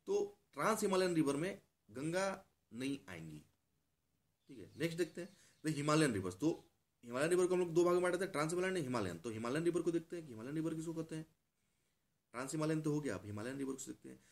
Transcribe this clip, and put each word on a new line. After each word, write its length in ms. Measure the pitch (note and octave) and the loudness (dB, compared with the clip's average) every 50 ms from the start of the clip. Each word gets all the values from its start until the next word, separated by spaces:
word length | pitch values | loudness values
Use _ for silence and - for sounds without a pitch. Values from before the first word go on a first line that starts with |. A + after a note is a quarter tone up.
| _ | _
तो 320 | - G4+ G#4 G4+ - - _ _ _ - | -2 0 0 0 -2 -6 _ _ _ -4
ट्रांस 260 | C#3 D3+ G3+ A3 G#3 | 0 2 2 2 2
हिमालयन 340 | G#3 G3 F#3+ F#3 F#3 F3+ E3+ | 2 2 4 4 4 4 4
रिवर 220 | D#3+ C#3+ C#3 C#3 | 4 4 4 2
में 240 | C#3 E3 G3 G3 - - _ _ _ _ - | 0 -2 -4 -6 -8 -14 _ _ _ _ -14
गंगा 540 | G#2 B2+ D3 D#3+ E3+ F#3 G3 G3 F#3+ - - _ _ _ _ _ | -10 -6 -4 -2 0 0 0 -2 -2 -6 -10 _ _ _ _ _
नहीं 260 | G#2+ A#2 C3 C#3 C#3 C3+ - - | -8 -6 -4 -4 -4 -6 -8 -12
आएंगी। 340 | F2+ E2 D#2+ D#2+ D2+ D2+ - _ _ _ _ _ _ _ _ _ _ _ _ _ _ _ _ _ _ _ _ - | -12 -12 -10 -12 -12 -14 -16 _ _ _ _ _ _ _ _ _ _ _ _ _ _ _ _ _ _ _ _ -20
ठीक 100 | C#3 A2+ | -16 -16
है, 120 | F2 F2 G2+ | -16 -14 -4
नेक्स्ट 220 | G#2 D#3 E3 E3 E3+ | -2 -2 -2 0 -2
देखते 220 | F3+ D#3+ - F3+ | -2 -2 -4 -8
हैं, 160 | F3 - - - - - _ _ - | -12 -12 -14 -20 -20 -20 _ _ -2
the 80 | D#3 D3+ | -2 -2
हिमालयन 380 | C#3+ C#3+ D3+ D3+ D#3 D#3 C3+ | 0 2 4 6 6 6 6
रिवर्स। 220 | G#2+ F#2+ F2+ F2+ - | 4 0 -2 -4 -2
तो 360 | - C#3+ E3 - - - _ _ _ _ _ _ _ - | 0 0 0 0 0 -6 _ _ _ _ _ _ _ -12
हिमालयन 260 | A#2+ A#2+ C3 D3+ E3+ | -6 -2 0 2 4
रिवर 160 | F3+ F3+ F3+ | 4 4 4
को 80 | F3 F#3 | 4 4
हम 60 | F3+ | 2
लोग 140 | F3+ E3+ D#3+ | 2 4 4
दो 100 | F3 E3+ | 6 6
भाग 80 | F3 | 6
में 100 | F3 F3+ | 6 6
बांटे 160 | F3+ F3+ F3 F3+ | 4 4 2 0
थे, 80 | F#3+ | 0
ट्रांस 240 | E3 - C#3+ D3+ D#3+ | -2 0 0 0 0
हिमालयन 240 | F3 F3 F#3 F#3+ F#3 | 0 0 0 0 0
and 80 | F3+ | 0
हिमालयन। 360 | C#3+ B2+ B2+ A#2 G2+ F2+ E2+ E2 | 0 0 0 0 0 0 -2 -4
तो 120 | - A#2 | -6 -6
हिमालयन 340 | G#2+ A2 A#2 A#2+ C3+ D#3 E3+ | -4 -4 -2 -2 0 0 2
रिवर 180 | E3+ E3 F3 | 2 2 2
को 80 | E3 E3+ | 2 0
देखते 260 | E3 E3 E3 - F3+ | 0 0 -2 -4 -8
हैं 100 | F3 D#3+ | -10 -10
कि 60 | C#3+ | -10
हिमालयन 220 | A2+ G#2+ A2+ C3+ D3+ | -12 -10 -8 -6 -4
रिवर 200 | D#3+ D#3+ E3 D#3+ | -2 -2 -2 -2
किसको 200 | D#3+ D#3+ E3+ D#3+ | -4 -4 -6 -6
कहते 220 | E3 D#3+ - D#3+ | -6 -6 -6 -8
हैं। 100 | D#3 D#3+ - _ _ _ _ _ _ _ _ _ _ _ _ _ _ _ _ _ _ _ _ | -10 -10 -12 _ _ _ _ _ _ _ _ _ _ _ _ _ _ _ _ _ _ _ _
ट्रांस 200 | - A#2+ C3+ C3+ | -8 -8 -6 -4
हिमालयन 280 | E3 D#3 D3+ D#3 D#3+ D#3 | -2 -2 0 0 0 0
तो 120 | D3+ D#3 | 0 0
हो 80 | D3 D3+ | 0 0
गया, 140 | C#3+ B2+ G2 | 0 -2 -4
आप 80 | F2 F#2+ | -4 -4
हिमालयन 340 | G#2 G#2 G2+ A2 B2+ C3+ C#3 | -6 -6 -6 -6 -6 -6 -4
रिवर 160 | C3+ C3 - | -4 -6 -6
को 180 | - - B2+ | -6 -8 -10
देखते 160 | B2 - - C3 | -12 -12 -14 -18
हैं। 120 | B2+ - _ _ | -18 -18 _ _